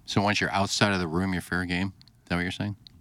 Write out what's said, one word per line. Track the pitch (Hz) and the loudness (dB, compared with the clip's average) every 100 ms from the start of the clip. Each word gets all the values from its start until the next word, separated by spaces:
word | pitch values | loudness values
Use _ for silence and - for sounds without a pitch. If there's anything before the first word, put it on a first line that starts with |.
| - | -4
So | - | 0
once | 101 104 | 2 2
you're | 82 | 2
outside | 98 98 - 107 | 0 0 2 2
of | 95 | 2
the | 85 | 0
room, | 82 95 | 0 0
you're | 87 | -2
fair | - 90 | -2 -2
game? | 90 87 98 - - _ | 0 0 -2 -6 -20 _
Is | - | -4
that | |
what | 87 | -2
you're | 90 | -2
saying? | - 104 101 - - | -4 -6 -6 -14 -20